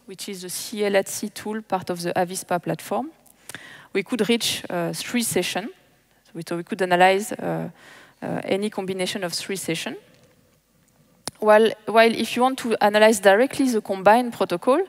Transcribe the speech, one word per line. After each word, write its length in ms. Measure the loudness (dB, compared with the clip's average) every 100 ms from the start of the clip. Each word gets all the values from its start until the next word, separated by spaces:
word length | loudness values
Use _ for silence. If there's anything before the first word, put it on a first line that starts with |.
| -18
which 240 | -14 -12
is 100 | -12
the 80 | -10
C 340 | -10 -8 -4
L 140 | 0 2
A 60 |
T 80 | 0
C 180 | -6 -8
tool, 320 | -8 -8 -8
part 300 | -4 -6 -4
of 100 | -6
the 140 | -4
Avispa 480 | -2 -2 -4 -4 -4
platform, 480 | -4 -6 -4 -6 -6 -12 _ _ -20 -18 -18 -20 -8
we 100 | -6
could 240 | -4 -2 0
reach, 340 | 0 0 -6 -6
uh, 240 | -4 -4
three 280 | -6 -4 -4
sessions. 460 | -2 -2 -2 -4 -8 -14 _ _ _ _
So 60 | _
we, 100 | -14 -8
so 80 | -8
we 60 |
could 180 | -6 -4
analyze, 520 | 0 6 6 4 -2
uh, 360 | -8 -6 -6 -6 -12 -20 -20 -20 -12
uh, 180 | -8 -6
any 260 | -4 -2 -4
combination 540 | -6 -6 -4 -4 -4
of 100 | -6
three 220 | -8 -8 -8
sessions. 420 | -6 -6 -6 -12 _ _ _ _ _ _ _ _ _ _ _ _ -16 -2
While, 340 | 6 6 6 0
while 300 | 0 4 4
if 200 | 2 -4
you 60 | 0
want 160 | 0 0
to 220 | -4 2
analyze 380 | 2 6 6 6
directly 480 | 6 6 4 2 0
the 140 | 0
combined 500 | -2 2 6 6 4
protocol, 480 | -2 -2 -2 2 2